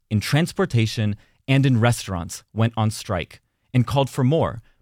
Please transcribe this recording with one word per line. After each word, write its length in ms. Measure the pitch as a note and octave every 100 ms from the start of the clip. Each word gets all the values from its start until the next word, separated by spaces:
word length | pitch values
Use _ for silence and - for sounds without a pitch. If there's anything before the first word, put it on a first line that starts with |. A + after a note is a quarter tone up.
| _
in 100 | G#2+
transportation, 960 | - C#3+ E3+ - F#3 A#2 A2 - G#2+ G#2 _ _ -
and 200 | C3+ C3+
in 120 | A#2+
restaurants 680 | A#2+ A#2 - F2+ F2 - -
went 180 | G#2 A2+ A2
on 120 | A2
strike 520 | - - F2+ - - _ _ _
and 120 | B2+ A#2+
called 220 | C#3 C3+
for 160 | -
more 380 | B2+ D#3+ F#2 A2+ - _